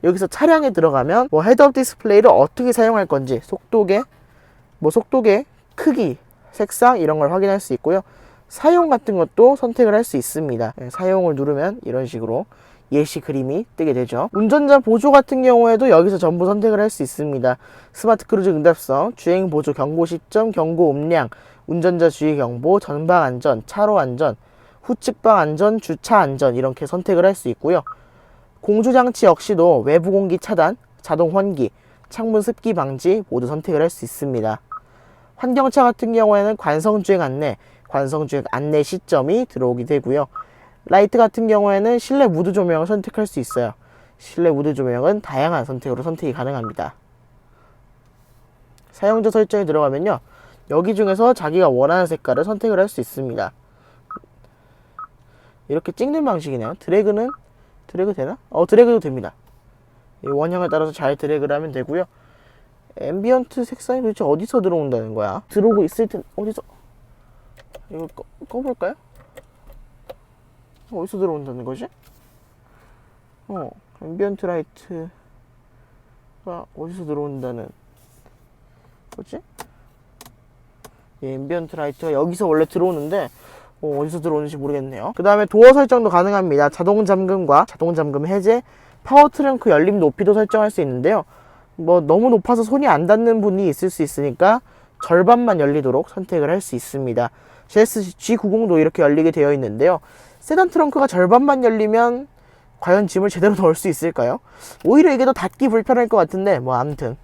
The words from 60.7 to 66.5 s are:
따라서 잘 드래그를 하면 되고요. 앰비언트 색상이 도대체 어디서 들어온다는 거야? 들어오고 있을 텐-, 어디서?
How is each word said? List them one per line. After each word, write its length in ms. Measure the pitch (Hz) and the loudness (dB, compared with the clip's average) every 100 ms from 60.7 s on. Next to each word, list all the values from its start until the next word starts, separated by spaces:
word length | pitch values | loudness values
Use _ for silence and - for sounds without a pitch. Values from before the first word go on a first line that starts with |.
따라서 220 | 151 156 | -2 -2
잘 240 | 147 139 143 | -4 -4 -4
드래그를 400 | 147 151 143 143 | -2 -4 -2 -4
하면 160 | 156 | -6
되고요. 320 | 131 127 160 180 _ _ _ _ _ _ _ _ - | -8 -6 -4 -6 _ _ _ _ _ _ _ _ -12
앰비언트 680 | 135 175 214 254 247 - | -8 -6 0 0 -2 -8
색상이 380 | 240 254 - 254 | -8 -10 -6 -4
도대체 200 | 240 208 | -4 -4
어디서 380 | 160 151 208 254 | -2 -2 -2 -2
들어온다는 540 | 190 175 143 120 110 | 0 -2 -2 -4 -6
거야? 300 | 110 104 135 - | -6 -6 -6 -6
들어오고 340 | 208 214 208 | 0 2 2
있을 240 | 170 - 226 | 0 -2 -6
텐-, 140 | 190 - - | -6 -12 -10
어디서? 240 | 208 | -10